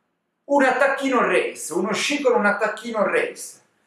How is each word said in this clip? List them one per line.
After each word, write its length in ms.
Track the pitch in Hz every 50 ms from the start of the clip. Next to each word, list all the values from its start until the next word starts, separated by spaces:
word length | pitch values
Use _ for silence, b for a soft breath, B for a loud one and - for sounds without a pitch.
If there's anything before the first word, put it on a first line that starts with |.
| _ _ _ _ _ _ _ _ _
un 180 | - 285 285 269
attacchino 580 | 262 - - 285 277 277 - 269 269 247 226
race, 520 | 196 175 - - - - - - - - -
uno 200 | 185 196 - 196
sci 300 | - - - 294 - 277
con 120 | 247 233
un 120 | 208 208
attacchino 580 | 202 196 - 214 208 - - 240 240 220 214 196
race. 600 | 175 170 156 - - - - - - - - _ _ _ _ _